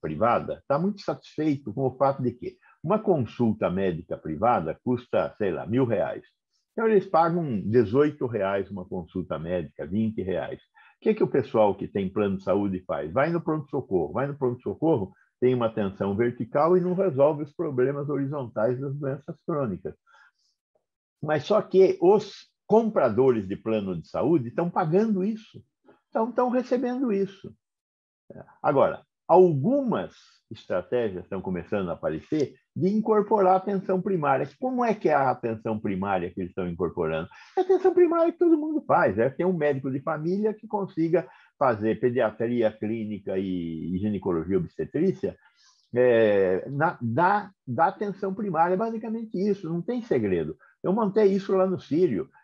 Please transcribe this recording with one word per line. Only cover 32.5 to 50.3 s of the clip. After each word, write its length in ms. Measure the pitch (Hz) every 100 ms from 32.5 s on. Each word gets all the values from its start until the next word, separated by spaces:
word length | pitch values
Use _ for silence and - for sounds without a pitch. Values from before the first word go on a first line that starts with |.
| - _ 123
de 120 | 180
incorporar 640 | 214 220 214 208 214 185
a 40 | 185
atenção 440 | 190 196 190 185
primária. 480 | 202 185 143 135 139 -
Como 240 | 254 247
é 100 | 240
que 160 | 220 170
é 40 |
a 180 | 143 131
atenção 480 | 120 117 110 113 107
primária 520 | 110 92 101 95 87
que 80 | 98
eles 120 | 87
estão 160 | 95 90
incorporando? 600 | 85 87 90 80 80 87 - - -
É 60 |
a 20 |
atenção 300 | 370 370 370
primária 380 | 359 349 339 330
que 60 | 339
todo 200 | 349 320
mundo 260 | 302 302 -
faz, 320 | 160 147 98
é 120 | 127
ter 160 | - 175
um 80 |
médico 380 | 180 147 135 135
de 80 | 135
família 520 | 135 151 156 196 214
que 140 | 214 220
consiga 600 | 208 196 - 165 165 165 - _ _
fazer 420 | 135 110 107 104
pediatria 720 | 127 123 110 107 117 120 110
clínica 680 | - 107 113 107 101 98 95
e, 580 | 98 90 82 80 80 92
e 40 |
ginecologia 580 | 107 101 95 85 82 95
obstetrícia, 800 | - - - 147 190 - - - _ _ _ _ _ 120
é, 760 | 127 117 110 101 92 92 123
na, 280 | 139 165 170
da, 500 | 117 120 180 208 196 _ -
da 220 | 117 170
atenção 460 | - 208 185 196
primária, 400 | 190 208 160 170
é 40 | 185
basicamente 600 | 226 226 226 220 220 180
isso, 320 | 208 196 160
não 120 | 170
tem 200 | 175 247
segredo. 560 | 220 135 104